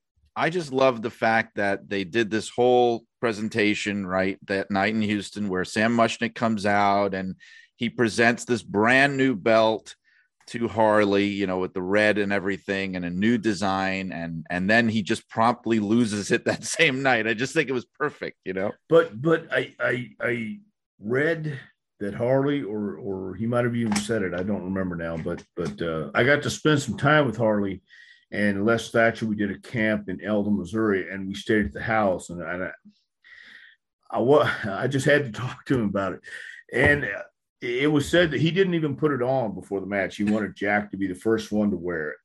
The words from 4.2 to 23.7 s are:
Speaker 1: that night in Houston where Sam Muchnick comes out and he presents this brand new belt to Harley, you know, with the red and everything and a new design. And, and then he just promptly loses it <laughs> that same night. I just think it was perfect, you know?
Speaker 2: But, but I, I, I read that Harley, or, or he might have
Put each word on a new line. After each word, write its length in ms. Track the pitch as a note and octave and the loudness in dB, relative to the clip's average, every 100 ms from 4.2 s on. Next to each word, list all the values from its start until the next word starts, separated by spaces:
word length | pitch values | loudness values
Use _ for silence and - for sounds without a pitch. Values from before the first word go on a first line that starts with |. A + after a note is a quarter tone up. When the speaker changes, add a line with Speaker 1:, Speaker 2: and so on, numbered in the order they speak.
| F#2+ - - | 0 -4 -4
Speaker 1:
that 240 | G2 - | -4 -2
night 220 | G2+ G2+ A2 | 0 0 0
in 60 | |
Houston 480 | G#2 G#2 F#2 G#2 G#2 | 0 -2 -4 -6 -4
where 160 | F#2 F2 | -4 -2
Sam 280 | G#2+ A2 A#2 | 0 2 4
Muchnick 360 | A2+ - A2+ | 2 0 -6
comes 320 | - A2+ A2 G#2 | -2 -2 0 0
out 480 | G2+ G2+ G2+ G2+ | 2 4 2 0
and 220 | F#2+ F#2+ F2 - - _ _ | -2 -6 -10 -18 -20 _ _
he 140 | A#2 | -6
presents 560 | - A#2 F#2+ A#2 A#2+ - | 0 0 4 4 2 -2
this 180 | A#2+ | -4
brand 540 | - G2 A2 C3 C#3 C3+ | 0 2 4 6 4 2
new 180 | C3 A2 | 0 2
belt 600 | A2+ A2+ A2 A2 - - _ _ _ _ - | 4 4 4 0 -6 -20 _ _ _ _ -14
to 200 | A#2+ A2+ | -6 -2
Harley, 560 | G2+ A2 G#2+ G2+ G2+ G2+ | 2 4 6 4 2 2
you 200 | G2 G2 | 0 -2
know, 140 | F#2 | -2
with 140 | F#2 | -4
the 80 | G2 | -4
red 360 | F#2 G#2 G#2+ G2+ | 0 2 4 2
and 140 | G2+ | 0
everything 640 | G2+ F#2 F#2+ - G2 G2 F2+ | -2 -2 -4 -4 -4 -4 -4
and 80 | |
a 60 | F2 | -4
new 280 | F2+ G#2+ A#2+ | 0 2 2
design. 760 | A2 F2+ G2 F#2+ F#2+ F#2+ F#2+ | 0 0 -2 0 -2 -2 -6
And, 340 | E2 E2+ E2 D#2+ | -8 -8 -10 -6
and 200 | F2+ F#2 | -2 4
then 180 | A2+ A#2 | 4 4
he 160 | A2 | 0
just 260 | F#2 A2 - | -2 -4 -4
promptly 500 | - A2+ A#2 A2 A2+ | 2 2 2 0 0
loses 520 | G2+ A#2 A#2 G#2 F#2+ | 2 2 2 -2 -2
it 140 | A#2+ - | 0 0
<laughs> 0 | |
that 180 | G2+ | -4
same 400 | - - D#3+ C3 | -4 2 2 4
night. 240 | C3+ A#2+ A2 | 2 2 0
I 60 | |
just 200 | A2 C3 | -2 -2
think 160 | D#3+ B2+ | -2 0
it 40 | |
was 120 | B2+ - | -2 -6
perfect, 520 | - C#3+ - E2 - F#2 | -6 -6 -6 -10 -10 -8
you 80 | |
know? 180 | F#2 G2+ - - | -4 -4 -6 4
Speaker 2:
But, 340 | E3 E3 A2 | 4 4 0
but 260 | D#3 D#3+ D#3+ | 0 0 0
I, 240 | B2+ C3 - | -4 -4 -4
I, 300 | B2 B2+ A#2+ - | -2 -2 -6 -6
I 380 | A#2 A#2+ A2 G#2 - _ _ _ | -4 -2 -6 -10 -16 _ _ _
read 600 | G#2 B2+ D#3 E3 D#3 B2+ - _ _ _ | -2 0 0 -2 -4 -8 -14 _ _ _
that 140 | G2+ G2+ | -8 -2
Harley, 480 | A#2+ C3+ C#3 C#3+ | 2 2 2 0
or, 320 | G2+ G#2+ G#2 D#2+ | -4 -4 -6 -6
or 400 | G2+ F#2+ F#2+ F2+ | -8 -6 -8 -4
he 100 | A2+ | 0
might 200 | A#2+ | 0
have 100 | A#2+ | 0